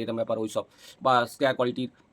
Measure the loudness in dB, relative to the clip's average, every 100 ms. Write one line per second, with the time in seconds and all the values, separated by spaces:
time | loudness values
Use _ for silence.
0 | -4 -4 -2 -2 -2 -4 -8 _ -20 -4
1 | 2 4 2 0 0 2 0 0 -8 _
2 | _